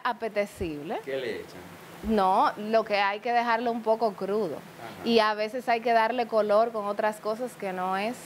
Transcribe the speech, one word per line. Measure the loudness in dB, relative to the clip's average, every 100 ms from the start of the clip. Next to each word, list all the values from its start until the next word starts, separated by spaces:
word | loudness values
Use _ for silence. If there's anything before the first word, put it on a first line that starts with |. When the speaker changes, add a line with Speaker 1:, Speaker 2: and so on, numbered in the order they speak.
Speaker 1:
apetecible. | 0 -4 -4 -2 -4 -4 -6 -6 -8 -8
Speaker 2:
¿Qué | -6 -6
le | -4 -6
echan? | -10 -16 -18 -18 -18 -8
Speaker 1:
No, | 2 4 6 4 4 0
lo | 2 2
que | 2 2
hay | 0 0
que | 0
dejarlo | 2 2 0 0
un | -2
poco | 0 2 2
crudo. | -2 -2 -2 -2 -6
Speaker 2:
Ajá. | -12 -16 -14 -6 2
Speaker 1:
Y | 4
a | 4
veces | 2 -2 -4 0
hay | 0
que | 4
darle | 4 4 2 2
color | 2 4 4 4
con | 0 -4
otras | 0 -2 -2
cosas | -4 -4 -6
que | -6 -6
no | -4 -2 -2
es | -2 -6